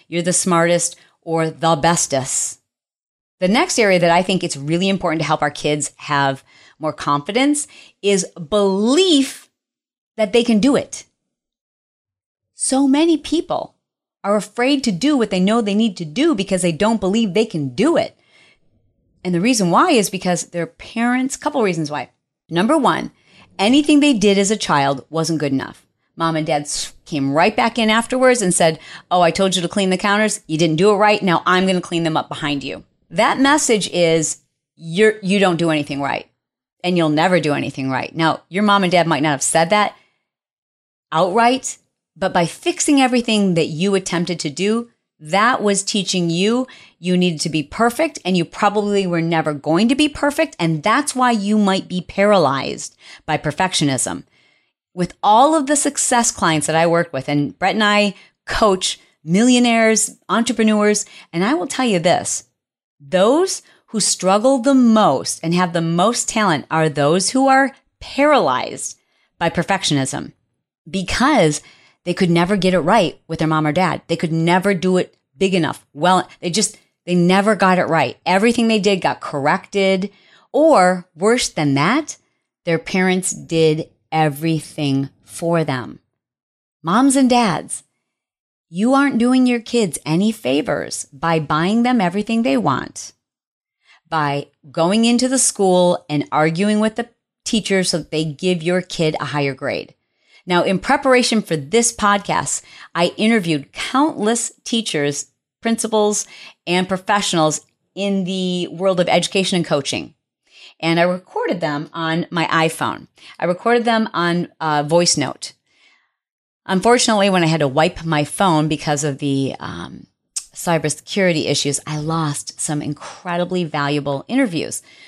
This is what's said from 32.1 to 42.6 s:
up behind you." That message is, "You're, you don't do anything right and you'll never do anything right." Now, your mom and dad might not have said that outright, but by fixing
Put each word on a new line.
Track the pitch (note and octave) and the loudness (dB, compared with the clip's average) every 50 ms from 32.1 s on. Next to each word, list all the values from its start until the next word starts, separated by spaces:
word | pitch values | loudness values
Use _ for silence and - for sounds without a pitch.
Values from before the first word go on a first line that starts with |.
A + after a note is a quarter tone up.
| D#3+ | -2
up | C#3+ - - | -2 -4 -6
behind | D3 - D3+ D3 D3 C#3 C3+ | -8 -6 -4 -4 -4 -6 -6
you." | C3+ F2 - - _ _ _ _ _ | -10 -12 -14 -16 _ _ _ _ _
That | E3+ F3+ A3+ C4 C#4+ B3 | -2 0 0 0 2 2
message | C4+ C#4 D4 D#4 - - A3+ G#3 - - | 2 2 2 2 2 0 0 0 -2 -2
is, | - F3 F3 D#3+ E3 E3 D#3 D#3 - - _ _ _ _ _ _ _ | 0 0 2 2 2 2 0 -2 -6 -10 _ _ _ _ _ _ _
"You're, | - D#3+ D#3+ E3 F#3+ G#3+ A3 G#3+ G#3+ | -18 -14 -6 0 2 2 2 2 0
you | G3+ F3+ G3+ | -2 0 2
don't | G3+ F3 F3+ E3+ | 2 2 2 2
do | D#3+ E3 D#3+ | 0 0 0
anything | D#3 D3+ C#3+ - C#3+ C#3 | 0 -2 -4 -4 -6 -6
right | C#3 C3 A#2 - - - _ _ _ _ _ _ _ _ _ _ | -4 -4 -4 -6 -8 -14 _ _ _ _ _ _ _ _ _ _
and | - F#3+ F3+ | -4 -2 0
you'll | F3 E3 D#3 | 2 2 2
never | D3 D3+ E3 F#3+ F3+ E3+ | 2 2 2 2 2 2
do | D#3 D3+ D3 | 0 0 -2
anything | C#3+ C3+ C#3 - - C3 C3 | -4 -4 -8 -8 -8 -6 -4
right." | C3 B2+ - - - | -4 -4 -6 -8 -4
Now, | D#3+ E3 D#3+ - - - | -2 0 0 0 -2 -8
your | _ D#3+ G3+ G#3+ | _ -4 0 2
mom | G#3 G3+ G3 F#3+ | 2 2 2 2
and | F3 | 2
dad | F3 F3 E3 | 2 2 2
might | E3 D#3+ C3 | 2 0 0
not | D3 D#3 | 0 -2
have | C#3+ C3 - | -2 -2 -2
said | - - E3 E3+ E3+ | 0 0 0 2 2
that | G#3 G#3 G#3 - - _ _ _ _ _ _ _ _ _ _ _ _ _ _ _ _ _ _ _ _ _ _ _ | 2 0 0 -2 -4 _ _ _ _ _ _ _ _ _ _ _ _ _ _ _ _ _ _ _ _ _ _ _
outright, | D#3 D#3+ F#3 F3+ F3+ A#3 A#3 B3 C4 C4 - - - - _ _ _ _ _ _ _ | -2 0 0 2 2 2 2 2 2 0 -4 -8 -12 -14 _ _ _ _ _ _ _
but | D#3 D3 C#3 | -6 -6 -2
by | C#3 F3+ E3+ | 0 0 0
fixing | D#3+ - - | -2 -4 -4